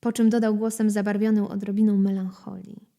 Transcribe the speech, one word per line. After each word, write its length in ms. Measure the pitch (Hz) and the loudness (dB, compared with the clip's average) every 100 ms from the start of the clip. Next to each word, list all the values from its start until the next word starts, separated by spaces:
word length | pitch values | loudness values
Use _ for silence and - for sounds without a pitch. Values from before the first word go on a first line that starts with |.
Po 120 | 233 | -4
czym 180 | 233 226 | 2 2
dodał 260 | 233 220 214 | 4 0 0
głosem 340 | 220 220 214 | -2 0 0
zabarwionym 540 | 208 202 202 220 214 | 0 -2 0 2 2
odrobiną 520 | 202 202 202 202 214 202 | 0 -4 -4 0 2 4
melancholii 880 | 196 190 185 185 - 190 185 - _ | 2 0 -6 -10 -14 -14 -16 -20 _